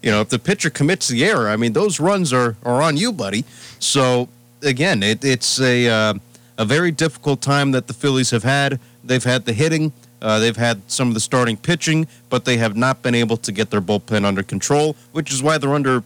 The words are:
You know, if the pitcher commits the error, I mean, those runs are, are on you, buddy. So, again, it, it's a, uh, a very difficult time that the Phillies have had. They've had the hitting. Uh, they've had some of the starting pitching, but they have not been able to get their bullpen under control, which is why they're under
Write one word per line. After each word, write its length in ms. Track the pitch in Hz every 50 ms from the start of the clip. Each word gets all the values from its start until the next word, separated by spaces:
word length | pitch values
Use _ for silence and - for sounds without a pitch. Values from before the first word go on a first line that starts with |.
You 100 | - 120
know, 100 | 107 104
if 80 | 107 -
the 100 | - 117
pitcher 300 | - - 170 - - 160
commits 380 | - - 143 147 190 185 -
the 180 | - 123 120 143
error, 240 | 202 220 135 113 104
I 80 | 107
mean, 160 | 107 120 120 107
those 260 | 147 202 214 175 -
runs 320 | 143 180 202 196 180 143
are, 240 | 127 127 123 120 110 - -
are 180 | 123 123 127
on 160 | 151 165 147
you, 140 | 147 202 247
buddy. 340 | 220 151 107 98 98 110 135 - - - - - - -
So, 500 | - - - 143 131 127 127 123 123 123 - _ - _ _ _
again, 400 | - 143 131 123 156 196 170 107
it, 240 | 98 104 110 107 139
it's 340 | 139 127 120 - - - -
a, 300 | 131 127 123 123 123 117
uh, 240 | 113 110 110 107 104 98 - - - - - - _
a 80 | - 113
very 260 | 104 135 156 180 180
difficult 500 | 156 - 160 156 - - - 147 139 127
time 300 | - 139 143 143 143 139
that 160 | 131 127 120
the 60 | - 113
Phillies 360 | - - 143 135 131 127 -
have 140 | 123 113 104
had. 360 | 127 139 139 143 139 135 123 - - - _ -
They've 200 | 123 127 127 -
had 220 | 127 127 131 -
the 80 | 120 117
hitting. 380 | 104 151 160 165 156 156 156 139 - - - - _
Uh, 180 | - 110 107 110
they've 160 | 107 117 110
had 260 | 107 120 120 117 98 95 -
some 180 | - - 131 123
of 60 | 113
the 40 | 110
starting 380 | - - - 127 123 117 110
pitching, 500 | 101 - - 175 165 - - 156 160 160 - - - _ _
but 160 | 127 127 -
they 120 | 131 123
have 200 | 117 113 110 101
not 240 | 113 123 131 131 -
been 140 | - 127 120
able 220 | 120 117 110 117
to 140 | 113 - -
get 200 | 101 98 110 -
their 100 | - 104
bullpen 420 | 95 85 104 101 - - 110 104 101
under 200 | 101 98 95 98
control, 520 | - - 98 - - 143 147 151 156 147 - - _
which 220 | - 160 156 - 143
is 80 | 131
why 160 | 131 151 160
they're 160 | 151 139 139 143
under 300 | 147 139 131 131 123 107